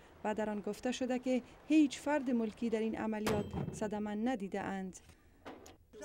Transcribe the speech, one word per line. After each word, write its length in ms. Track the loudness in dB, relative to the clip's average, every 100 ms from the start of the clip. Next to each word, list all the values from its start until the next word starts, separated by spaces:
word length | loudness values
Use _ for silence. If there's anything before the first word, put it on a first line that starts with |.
| -20 -6
و 120 | -2 0
در 140 | -2
آن 120 | -2
گفته 300 | -4 -2 -2
شده 280 | 0 0 0
که 220 | 2 0 0 -10 4
هیچ 320 | 6 6 2
فرد 320 | 0 2 2
ملکی 380 | 2 2 0 0
در 100 | 2
این 180 | 0 0
عملیات 480 | -2 0 0 0 0 -2 -4
صدمه 440 | -2 -2 -2 -2 0
ندیده 460 | 0 0 -2 -4
اند. 380 | -4 -4 -6 -10 -20 -20 -20 -20 -18 -16 -18 -20 -20 -10